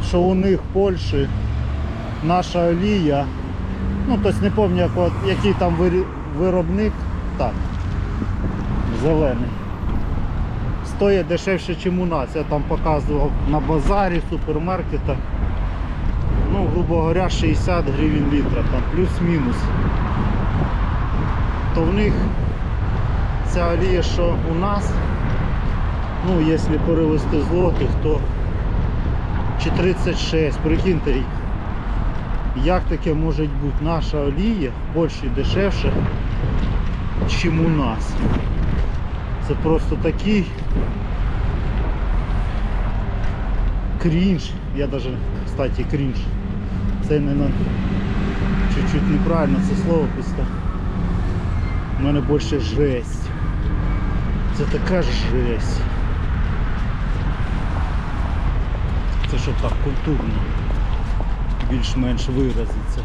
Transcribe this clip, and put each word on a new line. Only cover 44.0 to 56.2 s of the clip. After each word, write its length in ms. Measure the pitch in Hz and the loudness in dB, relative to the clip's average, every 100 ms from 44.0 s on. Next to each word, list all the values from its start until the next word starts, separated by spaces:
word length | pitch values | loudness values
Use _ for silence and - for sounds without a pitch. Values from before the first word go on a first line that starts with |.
крінж. 480 | 170 160 143 139 - - - 139 | 2 2 2 0 -2 -6 -6 -2
Я 120 | 143 | -2
даже, 220 | 139 131 120 - - - | -2 -4 -4 -4 -4 -4
кстати, 400 | - 135 - - | -2 -2 0 0
крінж. 260 | 151 139 - - - - - - - - - - | 0 0 -2 -2 -2 -4 -4 -4 -2 -2 -2 0
Це 120 | 151 | 0
не 140 | 143 | 2
на... 120 | 143 139 - 123 - - - - - - - - - - - | 0 0 0 0 0 0 -2 0 -2 -2 0 0 2 2 2
чуть-чуть 360 | 64 - - | 2 2 2
неправильно 480 | 131 - 165 147 - - | 2 2 2 2 2 2
це 60 | - | 0
слово 240 | - 165 139 - | 2 2 2 -2
пусте. 280 | 170 - - - - - - - - - - - - - - - - - | -4 -2 -2 -2 -4 -2 -4 -2 -2 0 0 -2 -2 -2 0 -2 -2 0
У 40 | |
мене 180 | 139 151 | 2 2
більше 380 | 131 147 - 147 | 2 0 2 0
жесть. 640 | 117 - 147 123 117 - - - - - - - - - - - - - - - | 0 0 2 0 -2 -4 -4 -4 -2 0 0 0 0 0 0 0 0 0 0 0
Це 60 | |
така 380 | 147 143 - 185 | 0 0 2 2
жесть. 800 | 151 - - 123 120 117 - - - - - - | 2 2 2 2 2 0 0 0 0 0 0 0